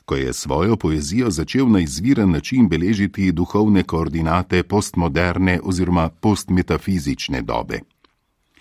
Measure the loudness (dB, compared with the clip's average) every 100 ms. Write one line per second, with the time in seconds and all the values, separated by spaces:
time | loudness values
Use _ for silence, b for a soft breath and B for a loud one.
0 | -6 -4 -2 -6 -4 0 0 0 0 -2
1 | -2 -2 0 -2 -2 0 4 4 2 -2
2 | 0 2 2 2 0 2 2 2 0 0
3 | -2 0 0 0 0 2 4 2 2 -2
4 | -2 -2 0 0 0 -2 0 -2 0 -2
5 | 0 0 0 2 2 0 -2 -2 0 0
6 | 0 0 0 0 0 0 2 -2 -2 -2
7 | -2 -6 -6 -6 -4 -4 -4 -8 -12 _
8 | _ _ _ _ _ B